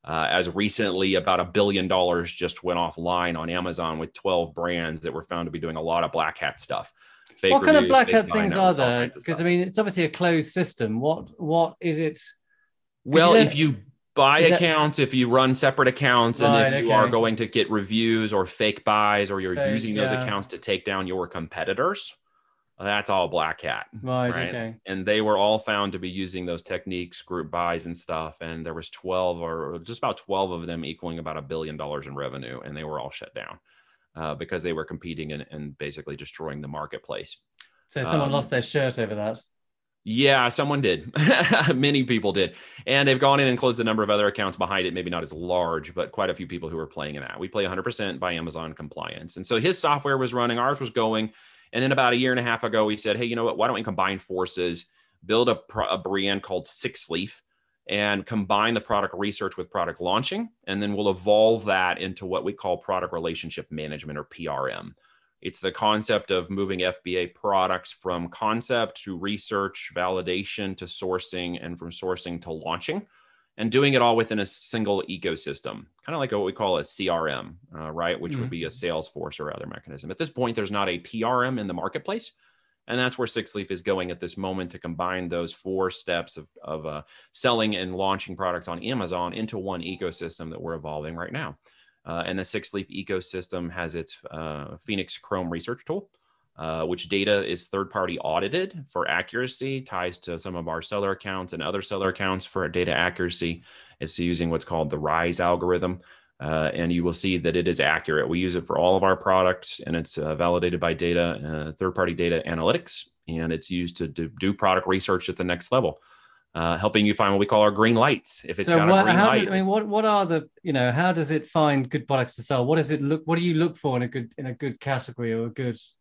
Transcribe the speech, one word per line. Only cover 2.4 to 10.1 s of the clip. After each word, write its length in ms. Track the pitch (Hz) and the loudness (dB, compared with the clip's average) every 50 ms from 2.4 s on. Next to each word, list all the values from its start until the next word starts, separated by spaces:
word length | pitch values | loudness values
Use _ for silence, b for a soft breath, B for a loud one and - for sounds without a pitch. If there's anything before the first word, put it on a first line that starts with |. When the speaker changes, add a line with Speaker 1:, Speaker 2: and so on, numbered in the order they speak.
| 87 87 - - | -4 -4 -4 -4
Speaker 1:
went 160 | - 90 87 87 | -4 -2 0 0
offline 600 | 85 82 - 82 82 87 90 87 87 87 85 80 | -2 -2 -4 -4 -2 0 0 2 2 0 -2 -2
on 100 | 80 82 | -4 -2
Amazon 500 | 87 90 90 90 82 87 85 82 80 78 | -2 -2 -2 -2 -4 -2 -2 -4 -2 -4
with 140 | 80 78 | -6 -8
twelve 420 | _ - _ 98 90 87 85 78 76 | _ -6 _ 2 2 2 0 -2 -4
brands 460 | 85 85 87 87 85 85 80 80 80 | -4 -2 -2 -2 -2 -2 -4 -6 -6
that 120 | 78 82 | -6 -6
were 120 | - 80 - | -6 -6 -8
found 220 | _ 90 85 85 | _ -6 -4 -4
to 40 | 80 | -6
be 80 | 78 85 | -6 -6
doing 180 | 80 82 80 | -6 -6 -6
a 60 | 80 | -4
lot 220 | 80 82 82 85 82 | -2 0 2 2 0
of 80 | 73 | 0
black 240 | - 82 78 78 - - | 0 0 -2 -2 -2 -4
hat 220 | 82 69 - - | -6 -6 -6 -6
stuff. 320 | - - - 50 - - b b b b b b b b b | -8 -6 -6 -6 -6 -10 b b b b b b b b b
Fake 160 | - - 95 | 0 4 6
Speaker 2:
What 100 | - 277 | 6 6
kind 140 | 285 311 311 | 6 8 6
of 60 | 294 | 6
Speaker 1:
reviews, 80 | - - | 6 8
Speaker 2:
black 160 | 269 262 240 | 6 6 6
Speaker 1:
fake 80 | 233 226 | 8 6
Speaker 2:
hat 160 | 226 202 185 | 4 4 4
things 220 | - 214 208 175 | 0 0 2 2
Speaker 1:
sign-ups, 260 | 170 196 190 185 170 143 | 2 6 6 6 6 6
Speaker 2:
are 40 | |
Speaker 1:
all 80 | 131 123 | 4 2
Speaker 2:
there? 100 | 120 120 | 4 2
Speaker 1:
kinds 160 | 120 123 - | 0 -2 -4
of 80 | - - | -10 -6
Speaker 2:
'Cause, 100 | - 160 | -6 -2
I 20 | 156 | 0
Speaker 1:
stuff. 60 | 170 | 2
Speaker 2:
mean, 140 | 175 175 175 | 2 4 4
it's 180 | 180 190 185 220 | 2 2 0 0
obviously 260 | 214 202 190 185 165 | 0 2 2 0 0
a 60 | 151 | 0